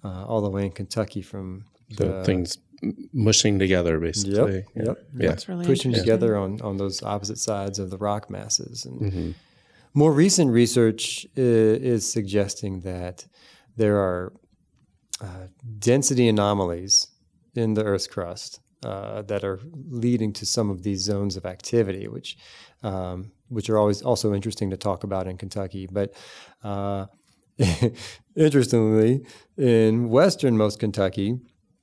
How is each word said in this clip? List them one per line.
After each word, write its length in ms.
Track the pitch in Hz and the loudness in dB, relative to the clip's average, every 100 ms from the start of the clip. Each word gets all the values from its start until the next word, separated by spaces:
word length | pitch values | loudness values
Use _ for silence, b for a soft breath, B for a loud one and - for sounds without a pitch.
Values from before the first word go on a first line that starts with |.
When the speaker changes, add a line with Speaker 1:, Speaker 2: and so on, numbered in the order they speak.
Speaker 1:
uh, 200 | 104 92 | -10 -10
all 160 | 101 113 | -2 0
the 100 | 101 | 0
way 140 | 98 | 0
in 60 | 98 | -4
Kentucky 480 | - 98 - 101 101 | -4 -6 -4 -4 -6
from 420 | 95 104 92 92 107 _ _ 107 | -10 -12 -12 -14 -16 _ _ -4
Speaker 2:
So 80 | |
Speaker 1:
the 200 | 87 95 | -2 0
Speaker 2:
things 340 | 92 92 87 - _ - | 0 0 -2 -8 _ -8
m-, 120 | - 110 - | -8 -8 -8
mushing 440 | 139 110 - 107 101 | 0 4 4 4 2
together, 400 | 95 92 87 80 | 4 4 4 0
basically. 580 | 82 208 196 101 117 95 | 0 -2 -2 2 2 0
Speaker 1:
Yep, 80 | 98 - | -6 -6
Speaker 2:
Yeah. 60 | |
Speaker 1:
yep. 140 | 110 - - 135 | -4 -4 -10 -2
Speaker 2:
Yeah. 100 | 80 | 0
Speaker 3:
That's 180 | 82 - | 0 -6
really 160 | 180 | -4
Speaker 1:
Pushing 280 | 175 - 131 | 0 2 2
Speaker 3:
interesting. 120 | 110 | 0
Speaker 1:
together 320 | 98 110 117 104 | 2 4 4 2
on, 240 | 95 107 | -2 -4
on 160 | 117 98 | -6 -4
those 260 | 98 95 | -4 -4
opposite 360 | 107 104 101 110 | -6 -6 -6 -6
sides 400 | - 104 98 98 | -4 -4 -4 -6
of 100 | 95 | -8
the 60 | 92 | -4
rock 320 | 104 104 - | -4 -4 -6
masses. 560 | 98 107 - - 117 | -14 -4 -4 -4 -12
And 160 | - - | -14 -4
Speaker 2:
Mm-hmm. 300 | 101 92 82 85 b b b b b | -4 -2 -4 -8 b b b b b
Speaker 1:
more 180 | 143 151 | 4 4
recent 380 | 143 185 185 147 | 6 4 6 4
research 760 | 117 117 127 113 110 - - - - | 6 4 6 4 2 -6 -8 -10 -2
i-, 40 | |
is 680 | 127 113 110 113 131 117 - | 2 4 4 4 2 -2 -2
suggesting 720 | - 98 104 98 - 104 95 | -4 -2 0 0 -4 -8 -8
that 440 | 92 90 90 - - b b b b - | -8 -8 -8 -12 -20 b b b b 0
there 200 | 107 104 | 2 4
are, 360 | 95 90 92 - _ _ _ _ _ _ _ - | 2 -2 -6 -14 _ _ _ _ _ _ _ -12
uh, 240 | 101 92 92 _ 117 104 | -12 -14 -18 _ -16 -4
density 500 | 113 131 139 127 120 | 2 4 4 4 4
anomalies 800 | 107 101 101 92 85 95 - - _ _ _ _ | 4 2 2 0 -4 0 0 0 _ _ _ _
in 180 | - 113 | -4 0
the 80 | 107 | 0
Earth's 240 | 107 98 - | 0 0 -2
crust, 540 | - 87 95 - - _ _ | -8 -8 -10 -16 -18 _ _
uh, 380 | 120 98 104 107 | -10 -10 -10 -10
that 200 | 101 101 | -6 -4
are 160 | 98 95 135 165 165 | -4 -6 -10 -16 -10
leading 420 | 123 120 120 107 | -2 0 0 -2
to 100 | 101 | -4
some 240 | 104 - 104 | -4 -2 -2
of 120 | 95 | -2
these 180 | 92 98 | -4 -4
zones 360 | 92 101 101 95 | -2 -2 -2 -4
of 100 | 92 | -10
activity, 600 | 92 - 120 101 95 104 | -12 -2 0 0 -2 -8
which, 300 | 113 - - B B B B | -12 -14 -18 B B B B
um, 500 | 117 95 90 90 104 _ _ | -8 -6 -6 -8 -12 _ _
which 220 | 117 98 | -8 0
are 80 | 107 | 4
always 240 | 104 101 | 4 2
also 320 | 127 117 110 | 0 0 2
interesting 340 | 101 110 104 101 | 0 -4 -6 -6
to 60 | 95 | -4
talk 260 | 104 92 | -4 -4
about 240 | 101 98 92 | -4 -6 -6
in 120 | 92 | -8
Kentucky. 500 | 95 104 95 95 95 | -10 -8 -8 -10 -6
But, 220 | 98 98 B B B B B | -4 -4 B B B B B
uh, 440 | 107 101 98 101 98 _ _ _ _ - | -8 -6 -4 -6 -8 _ _ _ _ 0
<laughs> 280 | 110 80 120 117 B B _ | 2 4 0 -2 B B _
interestingly, 880 | - 156 139 113 117 110 110 110 135 B B B - | 2 4 4 4 4 4 4 4 2 B B B 0
in 520 | 131 113 110 113 120 | 4 6 6 4 4
westernmost 720 | 120 190 - 139 113 107 101 | 4 4 4 2 4 2 0
Kentucky, 600 | 107 98 95 95 98 127 - _ _ _ | -4 0 -2 0 -2 -4 -8 _ _ _